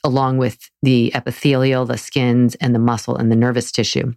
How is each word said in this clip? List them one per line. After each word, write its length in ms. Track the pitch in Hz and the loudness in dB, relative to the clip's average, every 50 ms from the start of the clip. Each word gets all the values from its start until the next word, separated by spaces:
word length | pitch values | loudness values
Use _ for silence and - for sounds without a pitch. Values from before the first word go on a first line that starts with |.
| - | -4
along 340 | 143 123 135 135 131 131 131 | -2 0 0 0 0 0 0
with 320 | 127 117 - - - - _ _ | 0 -2 -4 -8 -18 -20 _ _
the 340 | - 131 127 120 117 - - | 0 2 4 4 2 0 -2
epithelial, 680 | 127 - 123 - - - 147 135 131 131 135 131 127 127 | -4 -6 -6 -8 -2 0 0 2 2 2 2 0 0 -2
the 140 | 117 123 110 | -2 -4 -8
skins, 560 | - - - 139 123 123 120 123 123 117 - | -8 -6 -2 0 2 2 4 4 2 2 0
and 200 | - - 123 120 | -2 -2 0 2
the 40 | 113 | 2
muscle 380 | 117 120 117 107 - 123 123 | 2 0 0 -2 -4 -6 -4
and 140 | - 117 113 | -2 0 2
the 60 | 113 | 2
nervous 360 | 113 120 123 120 123 113 - | 2 2 2 0 -2 -4 -4
tissue. 420 | - - 104 - - 131 131 123 120 | -4 -4 -2 -2 -2 -4 -4 -4 -6